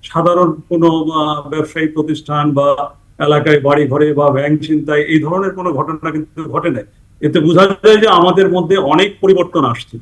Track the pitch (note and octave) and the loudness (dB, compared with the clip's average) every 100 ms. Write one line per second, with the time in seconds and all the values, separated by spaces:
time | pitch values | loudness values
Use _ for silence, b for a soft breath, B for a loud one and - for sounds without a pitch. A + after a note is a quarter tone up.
0 | - E3 E3+ F3 F3+ D3+ - F3 E3 D#3+ | -6 -2 0 2 0 -2 -6 2 2 2
1 | D#3 D#3+ D3+ D3 D3 D3+ D3+ E3 D#3 D#3 | -2 -2 -4 -4 -6 -6 -6 -4 -6 -4
2 | D3+ D3 - D3 D3 C#3+ C#3+ C3+ - - | -4 -6 -6 -2 -2 0 0 0 -4 -12
3 | _ _ D3 D3 C#3+ D3+ C3+ D3 C#3+ C#3 | _ _ 0 0 2 2 2 0 0 0
4 | D3+ C#3+ D3 C3 D3 D3+ D3+ D3+ C#3+ D3 | 0 2 2 2 0 -2 0 -4 0 -2
5 | D3+ D#3+ D3+ F#3 F#3+ F#3 F3+ C#3+ D#3 D#3 | 0 0 0 -4 -4 -4 -6 -4 -6 -6
6 | D#3+ D#3 D3+ - D3+ C3+ D#3+ B2 - _ | -8 -8 -10 -12 -8 -4 -4 -6 -8 _
7 | _ _ D3+ E3+ D#3 F3 G3 G3 G#3+ G#3+ | _ _ -2 0 2 4 2 4 4 4
8 | A3 F3+ F3 F3+ F#3+ F3 D#3+ G3 C#3 D#3 | 4 4 2 2 2 0 0 0 2 2
9 | G3+ G3+ F#3+ F#3+ E3+ E3+ C3+ A#2 - A2+ | 0 0 2 2 2 0 -2 -4 -10 -18